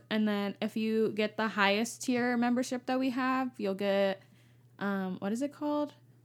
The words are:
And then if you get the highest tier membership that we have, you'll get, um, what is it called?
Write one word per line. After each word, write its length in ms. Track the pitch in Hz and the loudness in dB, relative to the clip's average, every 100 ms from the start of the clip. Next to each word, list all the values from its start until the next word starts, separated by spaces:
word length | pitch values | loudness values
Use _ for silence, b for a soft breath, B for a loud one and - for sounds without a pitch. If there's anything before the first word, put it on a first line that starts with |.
| - | -4
And 180 | 220 214 | 0 2
then 280 | 202 202 - | 2 -2 -2
if 160 | 208 226 | -4 -2
you 320 | 220 220 220 | 0 2 2
get 260 | 208 214 214 | 0 -2 0
the 120 | 214 | -2
highest 540 | 208 196 202 233 - | 4 4 4 0 -4
tier 340 | - 247 247 240 | -2 0 2 2
membership 480 | 240 247 254 254 - | 2 2 0 -4 -2
that 140 | 254 | 0
we 100 | 262 | 0
have, 420 | 247 254 262 262 - | 0 0 0 -2 -4
you'll 160 | 202 | -4
get, 480 | 190 202 196 196 190 b b b b b - | 0 2 2 2 0 b b b b b -6
um, 380 | 196 196 190 185 | -2 -2 -2 -4
what 120 | 202 | -4
is 80 | 233 | -2
it 100 | 285 | -4
called? 420 | - 294 294 294 - - - | -4 -4 -2 -2 -8 -20 -20